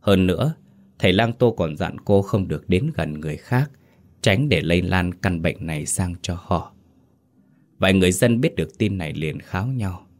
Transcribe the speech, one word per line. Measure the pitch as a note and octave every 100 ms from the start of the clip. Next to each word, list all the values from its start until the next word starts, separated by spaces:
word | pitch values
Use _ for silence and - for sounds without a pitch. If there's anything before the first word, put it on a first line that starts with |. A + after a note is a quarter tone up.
Hơn | - G2 F#2
nữa, | E2+ B2+ D#3+ _ _ - _
thầy | G2+
Lang | F#2 A#2
Tô | A#2 B2
còn | - E2 D2+
dặn | F2 -
cô | - G2+
không | F#2+ A2 F#2
được | D#2+ -
đến | F#2 C#3+
gần | D#3 D#2 D2+
người | D#2 D2
khác, | - B2 D3 - _ _ _ _
tránh | - G2 D3
để | F2+
lây | D2+ F2
lan | F2+ F#2 F2+
căn | F2 F#2+ F2
bệnh | E2+ - E2
này | D#2 D2+
sang | - F#2 F2
cho | - E2+
họ. | - F2 - _ _ _ _ _ _ _ _ _ _ _
Vài | F#2+
người | F#2+ F#2
dân | F2+ B2 A#2
biết | B2+ -
được | D#2+ -
tin | G#2+ F#2+
này | D#2+
liền | D2 D#2 D2
kháo | - F#2 A2+
nhau. | C3 G2+ F2 - _